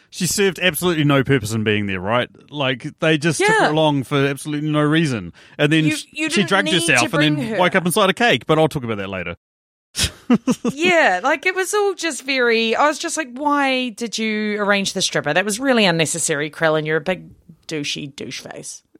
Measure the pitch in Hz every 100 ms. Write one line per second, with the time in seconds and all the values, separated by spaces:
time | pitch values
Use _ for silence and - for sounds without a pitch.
0 | _ - 180 - 196 165 180 151 180 160
1 | 147 139 131 135 104 113 107 104 101 95
2 | 95 120 - - - 147 131 127 147 -
3 | 160 156 165 147 415 440 269 156 156 143
4 | 117 143 139 139 151 147 151 151 147 160
5 | 156 113 85 - - - 147 156 160 302
6 | - 302 311 247 - 190 311 - - 123
7 | 120 143 151 147 220 202 180 190 175 220
8 | 190 - 240 135 - 156 156 147 117 104
9 | 95 95 85 85 _ _ _ _ _ -
10 | - - - 240 - - 240 269 359 339
11 | 254 180 247 311 370 370 370 415 403 349
12 | 330 247 269 262 240 226 226 226 285 302
13 | 330 311 269 240 294 285 269 262 254 196
14 | 233 220 220 214 214 208 202 202 190 190
15 | - 156 143 - 208 208 269 240 196 165
16 | 156 165 - 143 151 - 165 156 151 160
17 | 156 175 160 - _ 160 - 156 147 165
18 | 147 - 151 - - - - - _ _